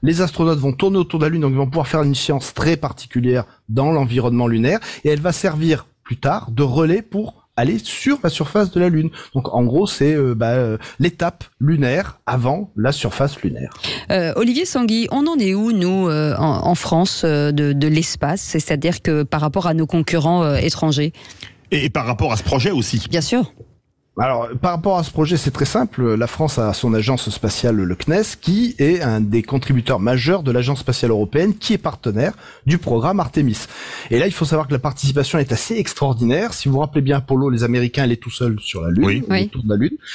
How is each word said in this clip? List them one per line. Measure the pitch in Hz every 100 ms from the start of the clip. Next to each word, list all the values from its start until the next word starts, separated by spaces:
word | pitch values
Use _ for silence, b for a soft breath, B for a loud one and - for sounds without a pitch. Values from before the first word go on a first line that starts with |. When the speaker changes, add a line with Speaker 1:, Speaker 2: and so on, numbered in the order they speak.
Speaker 1:
les | 143 165
astronautes | 180 - 165 151
vont | 135
tourner | 135 196 196
autour | 175 160
de |
la | 156
Lune, | 170
donc | 143
ils | 135
vont | 135
pouvoir | 160 135
faire | 160
une | 147 135
science | - 139 -
très | - 156 160
particulière | 147 - - 123 123 123 107 b -
dans | 110 143
l'environnement | 160 127 123 120 120 120
lunaire, | 113 123 214 B B
et | 151
elle | 147
va | 175
servir | 156 190 151 160 151 - _
plus | - 120
tard | 139 185 -
de | 113
relais | 143 131 160 190
pour | 220 202 220 - _ -
aller | 131 220
sur | - - - 285
la | 170
surface | - 147 208 196
de | 180
la | 180
Lune. | 156 160 B B
Donc | 131 127
en | 113
gros, | 120 139 202
c'est, | - 143 156
euh, | 135
bah, | 113 113
euh, | 127 120 110 B -
l'étape | 170 - 170 - - -
lunaire | 143 160 131 147 196 - -
avant | 127 120 160 202 -
la | 113
surface | 143 104 - 139 147
lunaire. | 92 117 - B B B -
Speaker 2:
Euh, | 190 165
Olivier | - 240 254
Sanguy, | 359 269 233 226 233
on | 277 294
en | 330
est | 196
où, | 190 226
nous, | 220 175 190 180
euh, | 151 151 -
en, | 156 120 -
en |
France, | 175 - 165 180 -
euh, | 165 147 147
de, | 147 147
de | 143 156
l'espace, | 156 160 - 147 190
c'est-à-dire | - 160 - 151 165 175
que | - 151
par | 143 156
rapport | 151 165 175
à |
nos | 160 156
concurrents, | 170 156 165 151 175
euh, | 160 139
étrangers ? | 156 - 160 143 151 B B B B B _
Speaker 3:
Et, | 147
et | 143
par | 147 117
rapport | 113 143
à | 107
ce |
projet | - 139 151
aussi. | 165 117 113 -
Speaker 2:
Bien | 170
sûr. | 165 247 202 - - _ _ _ _ -
Speaker 1:
Alors, | 131 120 117 127
par | 180
rapport | 170 190 185
à |
ce | 156
projet, | - 156 170
c'est | 143
très | -
simple. | 143 214 220 - 120
La | 110 117
France | - 156 -
a | 110
son | 95 120
agence | 110 107 127 -
spatiale, | - 107 - 120
le | 107 90 90
cnes, | - 175 214 -
qui | - 196 240 247
est | 143 175
un | 139 110
des | 104 117
contributeurs | - 135 - 131 110 120
majeurs | 104 127 120 185
de | 139
l'agence | 120 123 139
spatiale | - 123 120
européenne, | 110 104 143 190 202
qui | -
est | 208
partenaire | 160 - 120 104 143 B B B
du | 131 170
programme | - 117 135 196
Artemis. | 139 - 135 107 - B B B B
Et | 117
là, | 180
il |
faut | -
savoir | 151 156 143
que |
la | 139
participation | 147 127 139 139 135 165
est | 131
assez | 113 - 226
extraordinaire. | - - 143 120 117 143 226
Si | - 139
vous |
vous | 135
rappelez | 151 151
bien, | 135 143
Apollo, | 131 131 139
les | 120
Américains | 117 123 120 143
allaient | 131
tout | 117 -
seuls | - 123 107
sur | - 95
la | 82
Lune, | 87
Speaker 3:
Oui. | 185 117 -
Speaker 2:
Oui. | 190 208
Speaker 1:
autour | 131
de | 110
la | 104
Lune. | 139 302 B